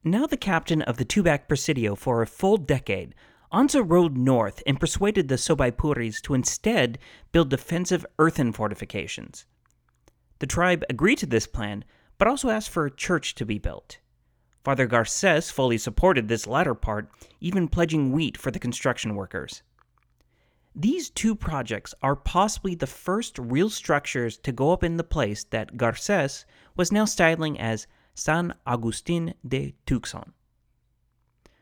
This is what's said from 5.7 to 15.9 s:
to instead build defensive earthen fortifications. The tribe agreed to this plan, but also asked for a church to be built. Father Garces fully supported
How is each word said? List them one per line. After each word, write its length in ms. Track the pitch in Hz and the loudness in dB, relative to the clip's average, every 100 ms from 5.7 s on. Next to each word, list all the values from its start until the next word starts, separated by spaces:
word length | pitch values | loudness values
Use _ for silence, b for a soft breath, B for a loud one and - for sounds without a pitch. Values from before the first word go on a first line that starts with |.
| 110 151 127 117 107 | 0 -2 -2 -4 -6
to 120 | - | 0
instead 640 | 131 117 - 214 226 123 117 B B B | 0 0 -2 0 2 2 -2 B B B
build 180 | 175 147 | 2 4
defensive 560 | 135 - 170 180 180 - - | -2 -2 -4 0 -2 -2 2
earthen 320 | 156 160 123 | 2 4 0
fortifications. 960 | 107 107 110 - 104 71 - - - - _ _ _ _ _ _ _ _ _ | 0 -4 -4 -8 -8 -8 -12 -14 -20 -20 _ _ _ _ _ _ _ _ _
The 80 | 139 | -4
tribe 360 | - 180 175 - | 0 2 2 0
agreed 280 | 127 175 285 | 2 2 2
to 60 | 147 | 2
this 220 | 113 - | 0 0
plan, 360 | 120 104 104 - b b _ | -6 -6 -8 -12 b b _
but 100 | 214 | 2
also 220 | 269 262 | 2 0
asked 200 | 220 - | -2 -2
for 160 | 175 147 | -4 -4
a 100 | - | -4
church 400 | - 170 - - | -2 -2 -2 -8
to 100 | 117 | -6
be 120 | 104 | -4
built. 400 | - 55 _ - _ _ _ _ _ _ | -6 -10 _ -20 _ _ _ _ _ _
Father 220 | - 135 123 | -2 0 4
Garces 640 | 120 113 - 196 156 - | 4 2 2 4 2 0
fully 280 | - 127 117 | 0 2 2
supported 500 | - | 0